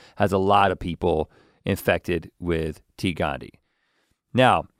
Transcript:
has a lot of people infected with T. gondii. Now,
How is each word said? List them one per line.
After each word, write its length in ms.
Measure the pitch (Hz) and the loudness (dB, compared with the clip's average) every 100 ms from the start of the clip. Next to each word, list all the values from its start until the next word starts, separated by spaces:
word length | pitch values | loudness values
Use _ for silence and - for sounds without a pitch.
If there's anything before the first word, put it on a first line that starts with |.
| - - | -12 -4
has 160 | 101 | 0
a 60 | 95 | 2
lot 340 | 95 101 98 | 2 4 4
of 80 | 87 | 0
people 500 | 87 80 90 78 78 _ _ _ - | -6 -4 -2 0 -2 _ _ _ -4
infected 680 | 95 - 85 - 85 85 _ | -2 0 0 -2 -4 -6 _
with 420 | 87 80 78 - _ - | -4 -4 -4 -8 _ -8
T. 160 | 95 | -6
gondii. 380 | 80 80 67 55 - _ _ _ _ _ _ _ | -2 -4 -6 -12 -20 _ _ _ _ _ _ _
Now, 320 | 113 123 90 76 | 2 4 2 -2